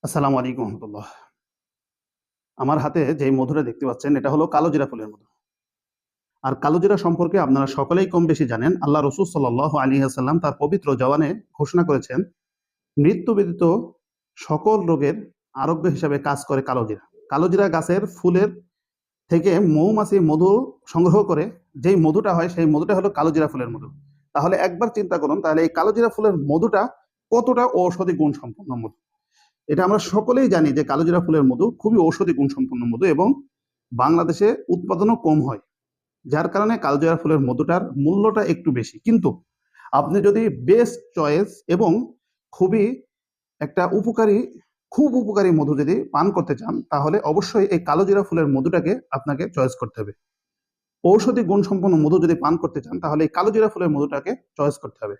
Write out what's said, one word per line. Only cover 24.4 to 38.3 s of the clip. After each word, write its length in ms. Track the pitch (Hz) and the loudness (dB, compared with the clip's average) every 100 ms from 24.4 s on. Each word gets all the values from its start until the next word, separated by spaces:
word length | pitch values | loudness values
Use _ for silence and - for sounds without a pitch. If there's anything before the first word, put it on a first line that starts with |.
| 208 190 185 | 0 0 -2
একবার 220 | 175 226 214 | -2 -4 -2
চিন্তা 200 | 190 170 | -4 -2
করুন, 160 | 147 165 | -2 -2
তাহলে 160 | 175 156 | 0 2
এই 80 | 165 165 | 0 0
কালোজিরা 320 | 185 214 226 | 0 0 0
ফুলের 200 | 214 214 175 143 | 0 0 0 0
মধুটা 320 | 156 214 202 - - _ _ _ | 0 2 0 -2 -8 _ _ _
কতটা 320 | 226 247 240 247 214 | 0 2 0 0 2
ঔষধি 340 | 180 175 185 160 | 0 -2 -4 0
গুণ 100 | 151 139 | 0 -2
সম্পন্ন 320 | 123 107 190 123 | -12 -18 -12 -10
মধু। 160 | 110 _ _ _ _ _ _ _ - | -10 _ _ _ _ _ _ _ -4
এটা 140 | 151 | -2
আমরা 160 | 185 208 - | 2 0 0
সকলেই 360 | 202 214 247 262 | -2 0 2 2
জানি 160 | 180 156 135 | 2 2 0
যে 60 | 147 | -2
কালোজিরা 300 | 139 165 175 | 0 0 0
ফুলের 200 | 175 160 135 | 2 2 2
মধু 160 | 127 202 - | 2 -2 0
খুবই 200 | 214 220 165 | 0 4 2
ঔষধি 260 | 151 175 139 | 2 -2 0
গুণ 100 | 139 | -2
সম্পন্ন 280 | 139 131 123 120 | -2 -4 -4 -4
মধু 120 | 117 190 | 0 0
এবং 140 | 147 196 277 - _ _ _ _ | 2 2 0 -4 _ _ _ _
বাংলাদেশে 560 | 117 131 170 175 170 208 - - | -2 2 2 2 2 2 0 -2
উৎপাদনও 420 | 175 180 185 208 233 160 | -4 -2 0 0 2 2
কম 120 | 151 135 | 2 0
হয়, 160 | 110 _ _ _ _ _ _ | -6 _ _ _ _ _ _
যার 240 | 135 147 160 | -6 -2 -2
কারণে 220 | 190 214 - | 0 0 0
কালোজিরা 320 | 147 143 160 165 | 0 0 2 0
ফুলের 200 | 156 156 131 | 0 0 0
মধুটার 340 | 123 147 170 139 135 | -2 0 0 -2 -2
মূল্যটা 380 | 143 196 214 | 0 2 2